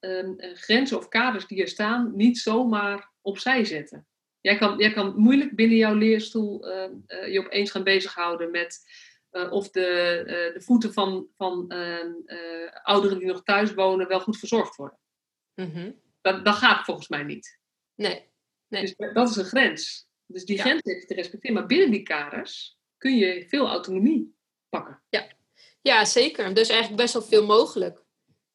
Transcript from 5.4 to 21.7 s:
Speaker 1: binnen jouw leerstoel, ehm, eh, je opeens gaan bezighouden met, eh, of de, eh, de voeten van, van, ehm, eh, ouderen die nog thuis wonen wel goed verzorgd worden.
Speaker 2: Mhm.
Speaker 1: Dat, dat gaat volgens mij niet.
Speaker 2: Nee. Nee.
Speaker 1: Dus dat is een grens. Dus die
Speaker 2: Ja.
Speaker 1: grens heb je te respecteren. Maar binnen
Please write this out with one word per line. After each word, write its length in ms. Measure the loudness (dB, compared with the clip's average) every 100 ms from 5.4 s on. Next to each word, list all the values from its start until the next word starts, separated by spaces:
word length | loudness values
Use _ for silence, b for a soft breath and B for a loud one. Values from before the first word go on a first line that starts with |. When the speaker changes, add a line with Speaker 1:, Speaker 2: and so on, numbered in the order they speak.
| 4
Speaker 1:
binnen 220 | 4 6 6
jouw 180 | 4
leerstoel, 760 | 4 4 2 0 -4 -4 -6 -8
ehm, 220 | -8 -10 -14 -16
eh, 260 | -12 -4
je 80 | -4
opeens 260 | -2 -2 -2
gaan 140 | -2
bezighouden 640 | 0 0 0 -4 -4 -4 -4
met, 300 | -4 -6 -10 B B B B _
eh, 220 | -8 -4
of 180 | -4 -2
de, 100 | -2 0 2 0 -2 -4
eh, 280 | -6 -6
de 60 | -6
voeten 320 | 2 2 2
van, 340 | -2 -2 -4 -10 -8
van, 340 | -6 -6 -8
ehm, 420 | -8 -8 -8 -10 -12 -16
eh, 460 | -14 -12 -12 -14 -6
ouderen 360 | 2 2 2 0
die 80 | -4
nog 160 | -4
thuis 320 | 0 0 0
wonen 340 | 2 2 2 0
wel 120 | -2
goed 180 | -2 -8
verzorgd 380 | -2 -2 -2 -8
worden. 220 | -16 -18 _ _ _ _ _
Speaker 2:
Mhm. 380 | -12 -10 -10 -12 -14 _ _
Speaker 1:
Dat, 240 | -2 0
dat 100 | 0
gaat 300 | 4 4 2
volgens 240 | -2 -10 -8
mij 140 | -8
niet. 380 | -8 -12 -16 _ _ _ _
Speaker 2:
Nee. 340 | -6 -4 -6 -12 _ _ _ _
Nee. 120 | -6
Speaker 1:
Dus 120 | -6 -8 -2
dat 180 | 2 2
is 60 | 0
een 80 |
grens. 640 | -2 0 0 0 -10 -14 -20 _ -18
Dus 180 | -12
die 120 | -6 -2
Speaker 2:
Ja. 60 |
Speaker 1:
grens 180 | 0 0
heb 160 | -4 -8
je 60 | -8
te 80 |
respecteren. 420 | -8 -8 -10 -4 -4
Maar 100 |
binnen 240 | 2